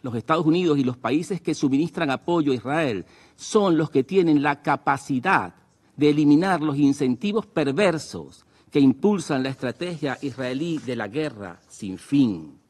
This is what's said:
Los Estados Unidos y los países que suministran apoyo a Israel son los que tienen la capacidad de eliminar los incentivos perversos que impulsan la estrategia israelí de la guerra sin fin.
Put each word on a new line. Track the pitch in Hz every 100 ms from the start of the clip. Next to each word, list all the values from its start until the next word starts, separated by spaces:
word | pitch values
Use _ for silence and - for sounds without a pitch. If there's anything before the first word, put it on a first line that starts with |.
Los | 131 117
Estados | - 160
Unidos | 156 170 180 143
y |
los | 127 123
países | 113 147 175 190
que | -
suministran | 151 139 135 165 - 160
apoyo | 127 - 170 143
a | 127
Israel | 123 156 151 101 85 _ _ _
son | - 220 196 160
los | 156
que | 139
tienen | 131 190 165 147
la | 143 143
capacidad | - 139 - 135 - 131 156 175 90 - _ _ _ -
de | 147
eliminar | 147 147 147 185 175
los | 156 139
incentivos | 143 139 131 123 208 214 -
perversos | - 139 139 202 160 - 87 69 - _ _ _
que | 151
impulsan | 135 131 208 202 - 139
la | 131
estrategia | 131 127 - 175 165 147 127
israelí | 143 117 127 131 170 160
de | 117 120
la | 104
guerra | 127 151 110 98 85 _
sin | - 101 92
fin. | - 143 127 87 78 - _